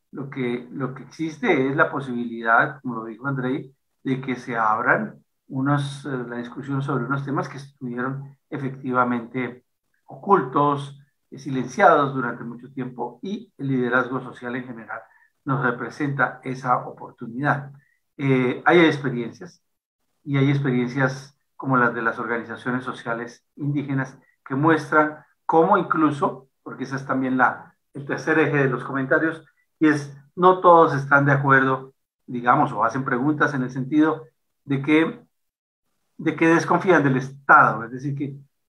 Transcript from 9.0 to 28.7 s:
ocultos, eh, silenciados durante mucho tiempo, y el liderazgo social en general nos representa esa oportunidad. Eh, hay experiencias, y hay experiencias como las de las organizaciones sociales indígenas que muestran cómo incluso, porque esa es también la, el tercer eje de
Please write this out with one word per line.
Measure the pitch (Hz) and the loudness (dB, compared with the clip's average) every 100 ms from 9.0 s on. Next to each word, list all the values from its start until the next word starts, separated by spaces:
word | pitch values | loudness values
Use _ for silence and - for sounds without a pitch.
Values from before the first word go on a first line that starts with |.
| 120 120 113 131 120 - _ _ _ _ - | 2 0 -4 -6 -6 -8 _ _ _ _ -20
ocultos, | 143 196 190 139 147 147 139 - - _ _ _ | -8 2 2 2 0 2 0 -6 -16 _ _ _
eh, | 139 | -16
silenciados | 135 131 - - 185 151 139 | -8 -6 -4 4 6 6 2
durante | 135 120 117 | -2 -6 -6
mucho | 117 107 123 | -12 -14 -14
tiempo, | - 120 117 120 - | -10 -10 -8 -10 -10
y | 196 214 - - | -10 -10 -12 -8
el | 139 | -2
liderazgo | 127 123 127 120 131 | 0 0 0 -2 -6
social | 127 - 123 127 | -10 -12 -10 -10
en | |
general | 127 113 107 113 - _ _ _ | -10 -14 -14 -16 -16 _ _ _
nos | - 135 | -4 0
representa | 123 123 120 - 147 139 127 - | 0 -2 -6 -4 -4 0 -2 -4
esa | 135 127 127 123 | -10 -6 -2 -2
oportunidad. | - - - - 120 120 143 - - - _ _ _ - | -2 -14 -18 -16 -12 -4 -2 -2 -4 -18 _ _ _ -4
Eh, | 139 131 127 - | 0 2 2 -2
hay | - 170 | 0 4
experiencias, | 160 139 135 120 113 - 175 _ _ _ _ _ _ _ | 4 2 -4 -6 -8 -12 -20 _ _ _ _ _ _ _
y | 147 139 | -4 0
hay | 139 | 2
experiencias | 143 139 123 120 135 131 - - _ _ - | 2 0 0 -2 0 -2 -2 -14 _ _ -10
como | 135 131 | 0 2
las | 120 | 2
de | 117 | 0
las | 117 117 | -4 -4
organizaciones | 113 117 107 113 131 123 | -4 -6 -8 -10 -6 -4
sociales | 127 - 120 117 117 - _ - | -6 -10 -8 -8 -8 -14 _ -8
indígenas | 147 147 131 135 131 - _ _ | -4 -4 -2 -4 -4 -10 _ _
que | - 135 | -6 0
muestran | 160 151 147 156 151 - - _ | 2 2 2 2 2 -2 -18 _
cómo | - 160 175 196 | 0 2 4 2
incluso, | - 160 151 139 190 - - _ | 2 2 2 2 -2 -4 -16 _
porque | - 117 | -14 -10
esa | 131 135 | -8 -8
es | |
también | - 131 131 127 | -4 -2 0 2
la, | 117 - - _ _ | 2 0 -10 _ _
el | 147 139 | -14 -8
tercer | 131 - 156 | -4 0 2
eje | 139 143 | 4 2
de | 131 | 2